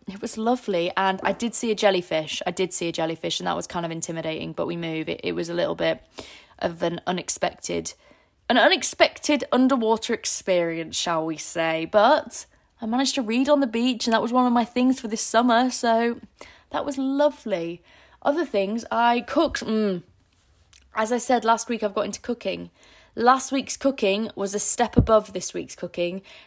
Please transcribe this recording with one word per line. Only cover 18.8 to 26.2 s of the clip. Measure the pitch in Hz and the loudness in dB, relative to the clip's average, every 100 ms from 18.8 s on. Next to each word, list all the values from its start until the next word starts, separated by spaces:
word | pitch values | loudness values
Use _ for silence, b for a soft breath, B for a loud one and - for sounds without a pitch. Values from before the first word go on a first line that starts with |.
| - | -2
I | 226 240 240 | 2 2 2
cooked, | - 294 302 - | 0 2 2 0
mm. | - 220 208 180 - _ _ _ _ _ _ - _ | -2 0 0 -2 -8 _ _ _ _ _ _ -20 _
As | 220 220 | -4 -2
I | 247 | 0
said | - 240 | 2 2
last | 226 226 - | 2 2 0
week, | 226 | -4
I've | 208 | -2
got | 196 | -2
into | 202 - | -4 -6
cooking. | - 233 190 175 175 b b b b | -8 -6 -6 -8 -10 b b b b
Last | - 233 262 - | 2 4 4 2
week's | 269 - - | -2 -4 0
cooking | 277 269 196 202 226 - | 0 2 0 0 -2 -6
was | 196 | -4
a | 202 | -2
step | - - 220 240 | 0 2 2 4
above | - 220 202 | 6 6 4
this | 180 - | -8 -6
week's | 180 - | -8 -10
cooking. | - 175 175 175 190 | -10 -8 -4 -4 -6